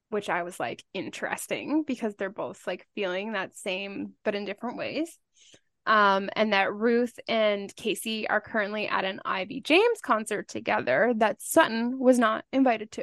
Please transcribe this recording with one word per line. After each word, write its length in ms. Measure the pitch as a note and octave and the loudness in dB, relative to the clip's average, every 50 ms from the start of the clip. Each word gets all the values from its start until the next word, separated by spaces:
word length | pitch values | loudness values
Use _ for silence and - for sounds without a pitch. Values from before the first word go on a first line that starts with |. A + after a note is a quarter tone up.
| _ - | _ -6
which 180 | A3 G#3 G3+ G3+ | -4 -4 -2 -2
I 140 | E3 F3 | -2 -2
was 160 | F3 F3 - - | -2 -6 -6 -6
like, 240 | C3 A#2 - - - _ - | -6 -6 -6 -8 -14 _ -8
"Interesting," 880 | F#3+ - - - - G#3+ - - - - - F3+ A2+ G#2+ - C#4+ D#4+ | -8 -8 -8 -8 -6 -6 -6 -6 -8 -6 -6 -6 -6 -4 -2 -2 -2
because 320 | D4+ - B3+ - - G#3+ G3+ | -2 -4 -6 -6 -6 -8 -6
they're 160 | - G3 F#3+ | -6 -8 -8
both, 360 | - - D#3 B2 - - - | -6 -8 -8 -8 -10 -10 -8
like, 200 | - F#3 F#3 - _ - | -8 -8 -8 -10 _ -8
feeling 380 | G#3+ G3+ F3+ F3+ F#3 G3+ A3+ | -6 -4 -4 -4 -4 -6 -4
that 240 | A3 F#3+ F3+ - - | -6 -6 -6 -8 -10
same, 580 | - - G#3 F#3 F#3+ G3 G3 G3 G3 G3+ G3+ - _ - | -10 -8 -6 -6 -6 -6 -8 -8 -8 -10 -10 -10 _ -4
but 100 | A3 G3+ | -2 -2
in 100 | G3+ G#3 | -2 -4
different 320 | F#3+ G3+ - - A#3+ C4 D4 | -6 -8 -8 -8 -10 -8 -6
ways. 400 | C#3+ G2+ B2+ C4+ D#4+ E4 - _ _ _ _ _ _ - - _ _ _ _ _ - | -6 -4 -4 -4 -4 -6 -8 _ _ _ _ _ _ -20 -20 _ _ _ _ _ 0
Um, 440 | G#3 A3 G#3+ G#3 G3+ G3 G3 G3+ - - | 2 4 6 6 6 4 4 0 -2 0
and 200 | - A3 A3 G3+ | 0 2 4 4
that 180 | G3 F#3+ - G#3 | 4 2 2 0
Ruth 440 | G#3 A3 A#3+ A#3 A#3 B3 A#3+ - - - - | 0 2 2 4 2 2 0 -4 -10 -6 -2
and 460 | A#3 A3+ G#3+ G#3 G#3 G3+ G3+ F#3 - | 0 2 2 2 2 0 -4 -8 -10
Casey 500 | - - A3 E3+ - - A3+ A3 A3 G#3+ - | -8 -4 -4 -4 -4 -4 -6 -4 -4 -2 0
are 120 | - G#3+ | 0 0
currently 480 | G#3+ - - A3 G3+ G3+ G#3 G#3+ G3+ - | 0 0 -2 -2 -2 -2 -2 -4 -4 0
at 160 | - G3 F#3+ | 0 0 0
an 160 | F#3+ G3 - - | 0 -4 -4 -4
Ivy 360 | D#3+ - - G3 G3+ - F3+ | -4 -4 -4 -4 -6 -8 -8
James 400 | - - D4+ F#4 A4 A#4+ A4+ - | 0 4 6 6 6 4 2 0
concert 480 | - - A#3 G#3+ A3 - G#3+ F#3 F3 - | 0 0 0 0 0 -2 -4 -4 -6 -6
together 640 | - A2 - - G#3 G#3+ A2+ A#2 B2+ D3 G3+ A#3+ B3 A3 | -8 -6 -2 0 0 0 2 2 4 4 4 4 4 4
that 240 | A3+ G#3 - - | 2 2 0 -2
Sutton 560 | - - - D#4+ - - A3+ A3+ A#3 A#3+ C4 C4 | -6 2 4 4 4 4 2 0 -2 -2 -2 2
was 200 | B3+ B3+ B3+ A#3+ | 4 4 6 6
not 260 | A#3+ A3 A3 - - - | 6 2 2 0 -4 -2
invited 380 | - C4+ C4+ B3+ A3+ G#3+ G#3+ - | 2 4 4 4 4 0 -2 -10
to. 100 | - - | -8 -8